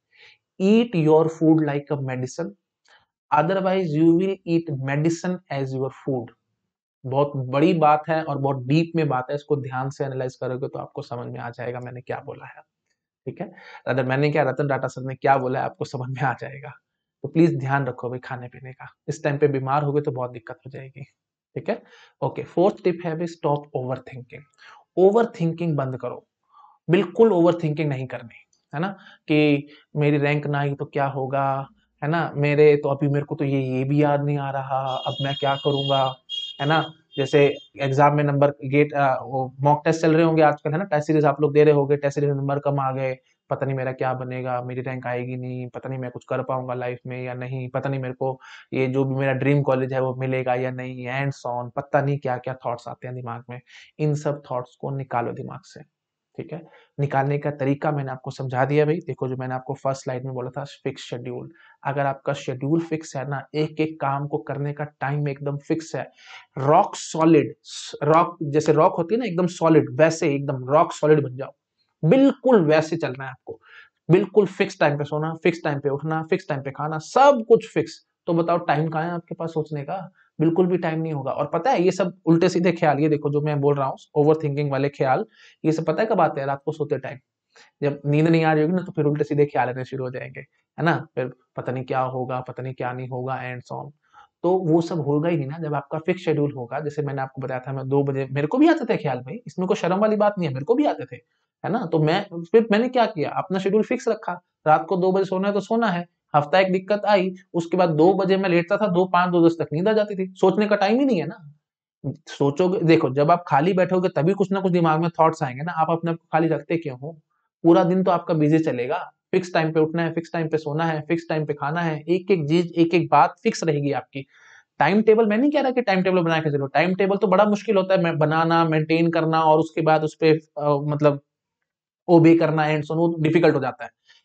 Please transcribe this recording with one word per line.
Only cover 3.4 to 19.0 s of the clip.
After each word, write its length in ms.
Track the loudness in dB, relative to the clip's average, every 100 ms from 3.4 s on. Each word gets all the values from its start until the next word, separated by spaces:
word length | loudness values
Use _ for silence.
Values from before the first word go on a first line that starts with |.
| 2 0 2 0 0 4
you 100 | 4 4
will 160 | 2 -4 0
eat 260 | -2 0 -6 -2
medicine 480 | 0 0 0 -4 -6 -6
as 140 | -6 -6
your 140 | -4 -6
food।" 380 | -6 -6 -6 -6 _ _ _ _ _ _ _ -4
बहुत 260 | -2 0 -2
बड़ी 380 | -2 2 2
बात 280 | 4 4 2 0
है 160 | -4
और 140 | -2 -4
बहुत 280 | -2 -4 0
डीप 260 | 0 2 0
में 120 | 0
बात 180 | -2 -4
है, 40 |
इसको 220 | -8 -4 -4
ध्यान 340 | -4 -6 -8
से 140 | -6
एनालाइज 320 | -8 -6 -8 -6
करोगे 320 | -8 -6 -8
तो 100 | -8
आपको 240 | -12 -12
समझ 300 | -12 -10 -10
में 80 | -10
आ 100 | -12
जाएगा 300 | -10 -10 -10
मैंने 200 | -12 -14
क्या 220 | -10 -12 -10
बोला 200 | -16 -18
है, 160 | -20 _ _ _ _ _ _ -14
ठीक 140 | -10
है? 140 | -14 -14 -20 -14 -4
rather 200 | -2 0
मैंने 220 | 0 0
क्या, 120 | 2
रतन 260 | 0 0 -2
टाटा 200 | -2 -4
सर 140 | -8
ने 120 | -12
क्या 240 | -4 2 2
बोला 200 | 0 -4
है, 60 |
आपको 200 | -6 -8
समझ 260 | -10 -8 -8
में 120 | -4
आ 100 | -4
जाएगा। 400 | -4 -10 -14 -18 -20 _ _ _ _
तो 60 | -6
प्लीज 300 | 2 2 2
ध्यान 280 | -2 -2 -2
रखो 240 | -6 -8
भाई 80 | -10
खाने 300 | -10 -12 -12
पीने 240 | -16 -20
का, 220 | -18 -20 _